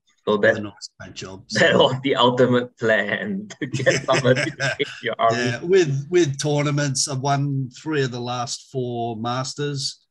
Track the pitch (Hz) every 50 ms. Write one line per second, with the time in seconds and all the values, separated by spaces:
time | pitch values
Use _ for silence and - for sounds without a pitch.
0 | _ _ _ _ _ - 107 104 107 110 110 107 104 104 - - - - _ -
1 | 101 92 - - - 92 95 98 - - 214 208 180 151 117 - 160 127 135 131
2 | 131 139 - - 120 127 123 127 127 113 123 123 123 - - - 123 110 110 101
3 | 101 101 110 98 98 107 98 95 - - - - - 127 127 131 127 175 180 -
4 | - - 131 120 127 123 127 143 147 160 151 - 135 131 110 - 143 - - -
5 | - 113 110 - 113 113 117 123 123 120 120 120 170 175 190 190 175 147 139 139
6 | 139 170 180 175 170 143 135 - - 151 147 147 143 147 143 147 147 143 131 -
7 | - 156 139 127 127 143 143 139 143 143 139 135 131 123 - - - 156 156 143
8 | 135 123 123 120 120 123 123 123 120 123 - - - - - 131 123 123 120 120
9 | 117 120 117 107 113 120 123 131 131 - - - 147 143 143 135 139 - - -
10 | _ _